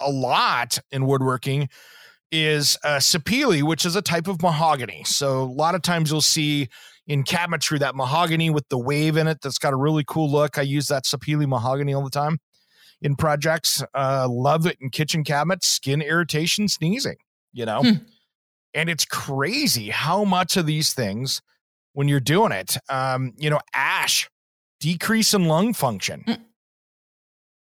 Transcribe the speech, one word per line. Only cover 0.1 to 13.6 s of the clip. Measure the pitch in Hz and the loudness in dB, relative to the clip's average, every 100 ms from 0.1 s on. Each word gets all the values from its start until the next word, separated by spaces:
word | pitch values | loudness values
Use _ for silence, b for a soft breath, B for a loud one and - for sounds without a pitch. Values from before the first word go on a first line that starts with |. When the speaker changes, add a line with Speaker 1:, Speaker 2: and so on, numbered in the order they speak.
Speaker 1:
lot | 139 123 165 233 135 123 - - | 0 2 2 2 0 -2 -4 -6
in | 135 135 | -2 2
woodworking | 135 131 127 139 139 139 B B B B B _ | 2 2 -2 -2 -2 -4 B B B B B _
is, | 160 156 151 143 - | 0 2 2 0 0
uh, | 151 143 | 0 0
sapele, | - 175 - 240 277 156 | 2 0 0 0 2 2
which | 151 160 175 | 2 0 0
is | |
a | 185 | -2
type | - 170 170 | 0 -2 -2
of | 175 | 0
mahogany. | 175 151 165 143 110 - | 0 2 2 2 -2 -8
So | - - 139 131 | -4 -2 0 0
a | |
lot | 131 131 156 | -2 0 0
of | 185 | 2
times | 175 170 156 | 0 0 0
you'll | 156 | 0
see | - 160 151 147 131 B B B - | 0 2 2 0 -2 B B B -4
in | 143 | -2
cabinetry | 127 180 175 165 - 147 | 0 -2 0 -2 -2 0
that | 139 | 0
mahogany | 135 127 156 175 160 165 | -2 0 2 2 2 2
with | 151 - | 0 0
the | 131 | -2
wave | 123 147 156 156 | 0 0 2 2
in | 156 | 2
it | 151 | -2
that's | 139 - | -6 -2
got | 147 | 0
a | 135 | 0
really | 143 156 143 | 2 0 0
cool | 160 151 | 0 2
look. | 147 147 - | 2 2 0
I | |
use | 139 143 135 | -2 -2 0
that | 139 | -2
sapele | - 139 - 151 143 | -2 -4 -2 0 0
mahogany | 127 120 139 143 | 0 0 -2 -2
all | 139 | -2
the | 135 | -4
time | 143 151 160 - b b b b b | -2 -2 -2 -6 b b b b b
in | 156 135 | -4 0
projects. | 160 147 160 160 | 0 2 0 0